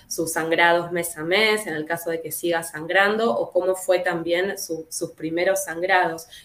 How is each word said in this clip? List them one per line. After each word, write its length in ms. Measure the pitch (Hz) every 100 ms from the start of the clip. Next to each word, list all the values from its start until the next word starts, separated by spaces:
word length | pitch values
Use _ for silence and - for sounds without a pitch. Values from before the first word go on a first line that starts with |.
| -
sus 260 | - 160
sangrados 600 | 165 160 165 170 170 175
mes 240 | 170 170 156
a 80 |
mes, 420 | 160 196 220 214 185
en 80 |
el 120 | 156 156
caso 240 | 170 170
de 100 | 165
que 100 | 156
siga 320 | - 175 165
sangrando, 720 | 165 151 165 180 202 214 233
o 160 | - 170
cómo 240 | 180 180
fue 260 | 185 - 180
también 580 | 180 170 165 170 196 -
su, 280 | - 160 160
sus 220 | - 160
primeros 520 | - 160 165 180 190
sangrados. 640 | 180 165 185 185 170 165 - -